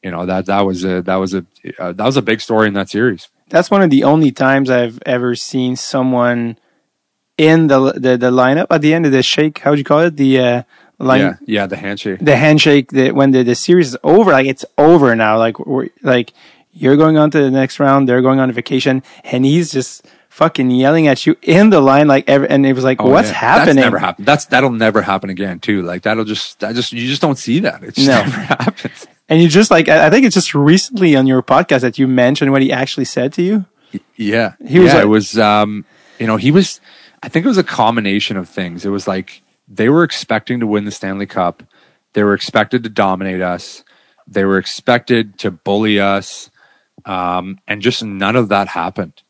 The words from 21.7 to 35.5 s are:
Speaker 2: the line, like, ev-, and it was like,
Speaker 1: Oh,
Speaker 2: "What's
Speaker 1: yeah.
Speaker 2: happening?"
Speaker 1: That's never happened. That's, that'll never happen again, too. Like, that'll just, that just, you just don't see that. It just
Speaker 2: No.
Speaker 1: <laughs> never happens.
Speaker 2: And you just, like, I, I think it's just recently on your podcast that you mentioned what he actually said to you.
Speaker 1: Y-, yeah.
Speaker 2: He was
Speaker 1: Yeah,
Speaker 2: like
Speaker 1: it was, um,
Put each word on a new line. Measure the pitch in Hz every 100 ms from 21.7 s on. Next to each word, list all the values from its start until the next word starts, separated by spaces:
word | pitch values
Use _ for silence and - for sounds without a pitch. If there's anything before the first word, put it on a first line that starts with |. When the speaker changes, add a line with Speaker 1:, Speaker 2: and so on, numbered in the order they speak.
Speaker 2:
the | 185
line, | 135 135 151
like, | 135 -
ev-, | 139 135
and | 139
it | 139
was | 131
like, | 131 127
Speaker 1:
Oh, | 131
Speaker 2:
"What's | 143 -
Speaker 1:
yeah. |
Speaker 2:
happening?" | - 113 143 151 139
Speaker 1:
That's | 120
never | 98
happened. | 92 - 101
That's, | 147
that'll | - 123 135
never | 113 110 107
happen | 98 98 95
again, | 92 98 87
too. | - 101
Like, | 87 90
that'll | 107 110
just, | 107 107 - -
that | 104 117
just, | 123
you | 120 123
just | 139
don't | 160 135
see | - 139
that. | 214 -
It | - -
just | 135
Speaker 2:
No. | 123
Speaker 1:
<laughs> |
never | 101
happens. | 131 - - 131 - - - - _ _
Speaker 2:
And | 160
you | 170
just, | 160 220
like, | 170 156
I, | 156 156
I |
think | 226 262
it's |
just | - -
recently | 147 143 185 - 240 180 139
on | 131
your | 131
podcast | - 135 180 135
that | 123 110
you | 131
mentioned | 127 123 135 139
what | 139
he | 135
actually | 131 135 -
said | 131 - 123
to | -
you. | 180 214 190 _ _
Speaker 1:
Y-, | 101 _ _
yeah. | 104 110 110 - -
Speaker 2:
He | 170
was | 175
Speaker 1:
Yeah, |
Speaker 2:
like | 135
Speaker 1:
it | 104
was, | 107 98 110
um, | 107